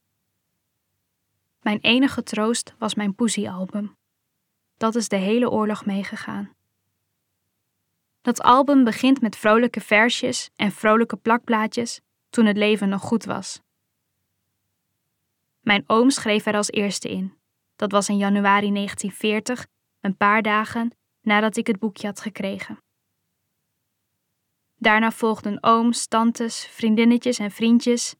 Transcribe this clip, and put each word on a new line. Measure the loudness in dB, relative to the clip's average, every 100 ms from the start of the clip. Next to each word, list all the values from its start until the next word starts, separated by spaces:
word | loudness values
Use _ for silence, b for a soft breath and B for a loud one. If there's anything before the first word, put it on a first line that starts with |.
| _ _ _ _ _ _ _ _ _ _ _ _ _ _ _ _
Mijn | -4 -2
enige | 2 2 2 -2
troost | -8 -4 -2 -2 -6 -8
was | -8 -4
mijn | -6 -2
poesiealbum. | -2 -2 -6 -8 -8 -8 -10 _ _ _ _ _ _ _ _ -4
Dat | -2 -2
is | -2
de | -2
hele | 0 2 2
oorlog | 0 -2 -4 -4
meegegaan. | -6 -6 -10 -10 -10 -12 _ _ _ _ _ _ _ _ _ _ _ _ _ _ _ _ _
Dat | -4 0
album | 4 6 6 4
begint | 4 4 2 2
met | 0 0
vrolijke | 4 4 2 -2
versjes | 2 4 4 2 -4 -6 -8 -6
en | -4
vrolijke | 0 2 4 2 -2
plakblaadjes | 0 0 0 -2 -2 -4 -8 -8 _ _ _
toen | 2 2
het | 2
leven | 2 2 0
nog | -4
goed | -2 -4 -4
was. | -8 -8 -14 _ _ _ _ _ _ _ _ _ _ _ _ _ _ _ _ _ _ _ _
Mijn | -2 -2 2
oom | 2 4
schreef | 2 0 -2 0
er | -2
als | -2
eerste | -2 -4 -4 -8
in. | -8 -8 -12 _ _ _ -8
Dat | -2
was | 0 0
in | 0
januari | 0 2 2 2 2
negentien | -2 -4 -8 -10
veertig, | -6 -4 -2 -4 -8 -10 _ _ _
een | -6 0
paar | 2 2
dagen | 2 0 -2 -4 -6 -8 _ _
nadat | 0 2 2 0
ik | -2
het | -2
boekje | -4 -6 -12
had | -10
gekregen. | -10 -8 -8 -8 -12 -16 _ _ _ _ _ _ _ _ _ _ _ _ _ _ _ _ _ _ _ -2
Daarna | 2 4 2
volgden | 0 -2 -2 -4 -2
ooms, | 2 4 2 -2 -2
tantes, | 0 0 0 -4 -8 -14
vriendinnetjes | -4 0 4 4 4 2 -4
en | -4
vriendjes. | -2 2 4 2 -2 -2